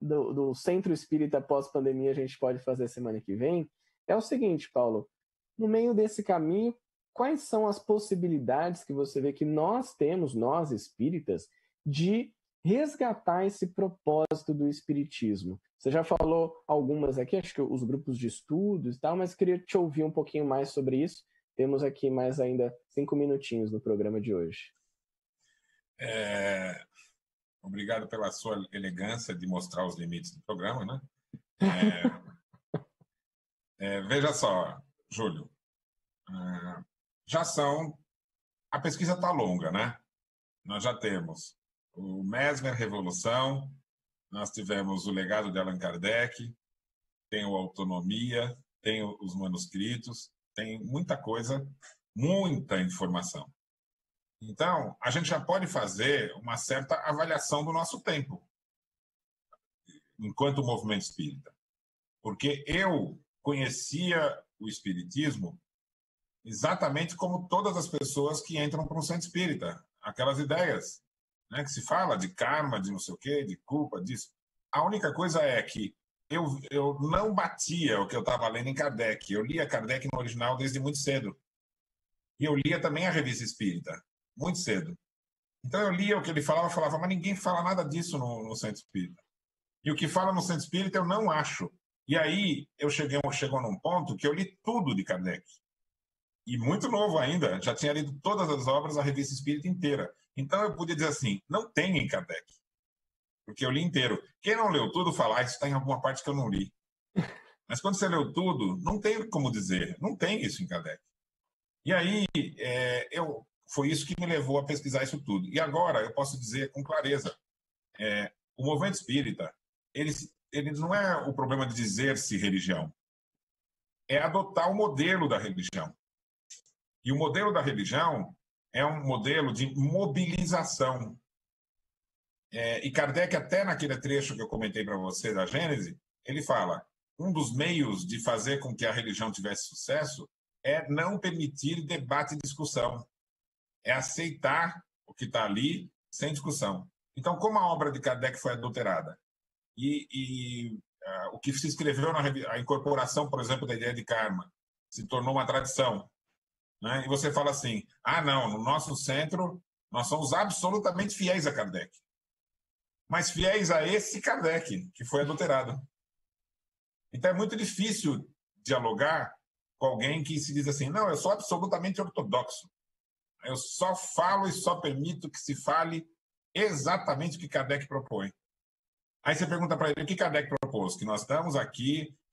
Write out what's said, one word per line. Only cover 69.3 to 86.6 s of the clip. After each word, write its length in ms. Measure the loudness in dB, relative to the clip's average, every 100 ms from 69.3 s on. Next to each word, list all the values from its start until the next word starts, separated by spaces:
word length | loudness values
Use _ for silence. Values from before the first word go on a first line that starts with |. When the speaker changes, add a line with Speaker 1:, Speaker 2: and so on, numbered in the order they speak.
| -2 -2 -2 -6 -8 -16 _
Speaker 2:
Aquelas 360 | -10 0 0 2
ideias, 640 | 0 2 2 0 -6 -14 _ _ _ _ _
né, 120 | -8
que 80 | -6
se 120 | -6
fala 340 | 0 2 2 0
de 120 | -2
karma, 460 | -2 0 2 0 -2
de 100 | -2
não 80 | -6
sei 160 | -8
o 40 | -8
quê, 260 | -2 -2
de 120 | -2 -8
culpa, 380 | -4 -2 -2 -4
disso. 280 | -6 -8 -10 _ _ _ _
A 120 | 0
única 280 | 2 0 -2
coisa 300 | 0 0 2
é 200 | 4 2
que 320 | -2 -6 -6 -8 _ _ _
eu, 140 | -2 -2 -4 -2
eu 260 | 0 0 0
não 340 | 0 2 2
batia 640 | 0 -2 -2 -4 0 2 2
o 60 | 0
que 80 |
eu 80 | -2
tava 260 | 0 0 0
lendo 200 | -2 -2
em 60 |
Kardec. 580 | -2 -2 0 -2 -2 -2
Eu 100 | -2
lia 240 | 0 -2 0
Kardec 420 | -2 -2 -4 -2
no 80 | -4
original 380 | -4 -2 0 0
desde 220 | -2 -2
muito 200 | -2 -2
cedo. 380 | 0 0 -2 -8 _ _ _ _ _ _ _ _ _ -2
E 60 |
eu 100 | 2
lia 260 | 2 2 2
também 260 | 2 2 2
a 40 |
Revista 320 | 2 0 -2
Espírita, 580 | -6 -2 -2 -2 -6 -12 -14 _ _ -4
muito 180 | -2 -2
cedo. 380 | 0 -2 -2 -10 _ _ _ _ _ _
Então 160 | -4 0
eu 120 | 2
lia 240 | 2 2 2
o 40 |
que 80 | 2
ele 120 | 0
falava, 280 | 2 4